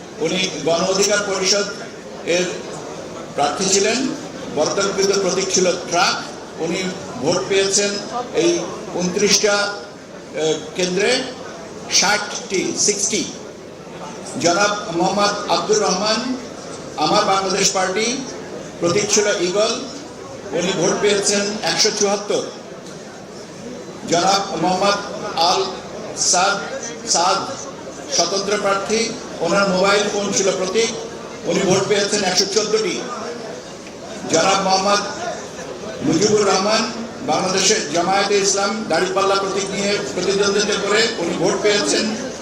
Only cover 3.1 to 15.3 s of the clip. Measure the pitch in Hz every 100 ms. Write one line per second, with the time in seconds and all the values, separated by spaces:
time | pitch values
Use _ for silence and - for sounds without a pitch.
3.1 | - - - - - 185 196 208 240 262
4.1 | - - - - 139 165 196 196 185 196
5.1 | 196 185 180 190 - 180 - - 170 208
6.1 | - - - - - 165 190 185 - -
7.1 | 117 135 180 185 196 196 196 202 214 -
8.1 | 247 - 160 170 175 - - - 165 180
9.1 | 190 202 - 208 202 202 - - - -
10.1 | - - 147 156 143 - 185 180 180 220
11.1 | 262 254 - - - - - - - 185
12.1 | 208 - - - 190 - - - 202 -
13.1 | 202 - - - - - - - - -
14.1 | - - 139 165 190 208 208 165 170 185
15.1 | 196 202